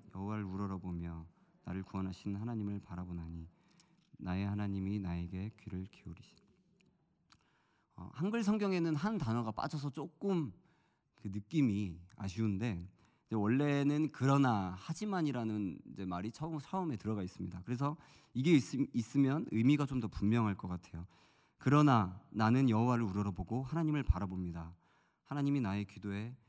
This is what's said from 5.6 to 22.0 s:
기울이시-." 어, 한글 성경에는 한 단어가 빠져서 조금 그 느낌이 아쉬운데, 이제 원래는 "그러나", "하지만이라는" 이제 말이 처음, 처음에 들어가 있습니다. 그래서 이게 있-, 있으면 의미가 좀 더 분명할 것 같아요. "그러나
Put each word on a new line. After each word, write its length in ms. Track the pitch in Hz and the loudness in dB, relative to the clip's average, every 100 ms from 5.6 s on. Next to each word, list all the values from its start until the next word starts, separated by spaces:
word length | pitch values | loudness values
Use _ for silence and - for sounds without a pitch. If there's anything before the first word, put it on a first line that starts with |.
| - 92 95 | -10 -8 -8
기울이시-." 580 | - 87 82 - _ _ _ _ _ _ _ _ _ _ _ _ _ _ _ _ - | -12 -16 -16 -18 _ _ _ _ _ _ _ _ _ _ _ _ _ _ _ _ -16
어, 120 | 90 | -12
한글 300 | 123 190 233 | -4 -2 0
성경에는 520 | 202 214 202 185 165 147 | 2 2 2 2 2 2
한 220 | 202 214 | 0 0
단어가 340 | 117 117 110 | 0 0 -2
빠져서 400 | - 139 151 139 | -4 -4 -4 -6
조금 600 | 151 170 - 202 180 131 - _ _ _ _ _ | -6 -10 -4 0 0 0 -6 _ _ _ _ _
그 140 | _ 104 | _ -8
느낌이 720 | 101 - 160 127 101 98 85 87 - | -8 -2 2 2 2 -2 -8 -14 -10
아쉬운데, 720 | 98 90 110 95 120 87 90 - _ _ _ | -8 -2 0 0 -2 -4 -8 -16 _ _ _
이제 80 | 110 | 0
원래는 760 | 104 131 147 143 139 147 151 | 2 4 2 2 2 2 -2
"그러나", 600 | - 131 139 135 104 92 92 | 2 4 6 4 2 0 -6
"하지만이라는" 1000 | - 165 214 190 151 123 110 107 95 50 - | -8 -6 -4 0 0 0 -2 -2 -4 -6 -12
이제 140 | - 95 | -8 -4
말이 260 | 90 107 | -4 -6
처음, 280 | - 156 156 | -6 -6 -6
처음에 380 | - 190 170 113 | -6 -4 -2 -2
들어가 240 | 104 107 | -2 -2
있습니다. 380 | 90 - 80 90 | -4 -6 -8 -8
그래서 320 | 104 120 143 160 - - _ | -6 -2 -2 -4 -12 -20 _
이게 200 | 123 147 151 | 0 6 6
있-, 340 | - 127 - | 6 0 0
있으면 540 | 120 110 139 135 151 - | -2 0 2 4 2 0
의미가 340 | 110 120 147 139 | 4 6 4 2
좀 140 | 131 | -2
더 80 | 107 | -4
분명할 480 | - 101 117 107 95 | 0 2 4 4 0
것 120 | 92 | -4
같아요. 400 | 90 - 82 87 _ _ _ _ _ | -8 -8 -12 -12 _ _ _ _ _
"그러나 640 | 131 147 147 120 | 4 8 8 8